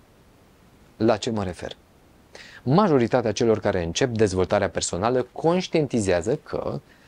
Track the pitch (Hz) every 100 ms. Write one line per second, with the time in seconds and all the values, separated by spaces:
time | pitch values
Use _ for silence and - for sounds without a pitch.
0 | _ _ _ _ _ _ _ _ - -
1 | 110 107 - 110 95 87 - - _ _
2 | _ _ _ - - - 123 160 208 143
3 | 113 131 113 104 120 104 104 95 82 82
4 | 135 113 107 92 90 104 98 - - 87
5 | 107 127 123 - 160 180 180 170 143 123
6 | 95 87 87 147 - 85 110 - - -